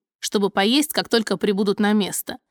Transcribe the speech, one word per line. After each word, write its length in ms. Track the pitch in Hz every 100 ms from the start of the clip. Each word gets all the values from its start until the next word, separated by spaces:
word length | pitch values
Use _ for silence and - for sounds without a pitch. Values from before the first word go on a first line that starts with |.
| _ _
чтобы 320 | - 214 196
поесть, 420 | 190 202 269 294
как 160 | - -
только 280 | 233 214 190
прибудут 440 | 208 196 202 196
на 120 | 208
место, 460 | 214 190 - - 247 _